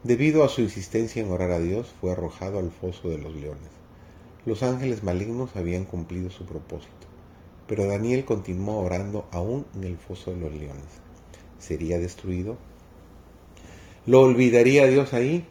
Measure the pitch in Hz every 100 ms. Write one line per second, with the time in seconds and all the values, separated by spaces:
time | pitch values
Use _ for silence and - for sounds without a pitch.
0 | 117 120 147 156 139 - 107 98 92 113
1 | 113 120 104 90 90 87 85 101 123 -
2 | 92 90 82 - 92 101 87 - 92 92
3 | 90 78 73 78 73 73 80 - - -
4 | - - - - 117 107 127 127 131 110
5 | 101 90 104 120 127 101 85 90 95 90
6 | 82 87 90 - 90 78 - 78 - -
7 | - - - - - - - 101 98 101
8 | 113 127 135 104 92 92 101 107 90 90
9 | 101 104 - 87 95 131 143 98 92 87
10 | - 92 - 90 80 76 73 69 71 -
11 | - - - - - - - 76 80 87
12 | 87 - 95 90 98 123 - - - -
13 | - - - - - - - - - -
14 | - 127 131 123 127 120 120 139 135 131
15 | 135 120 127 175 170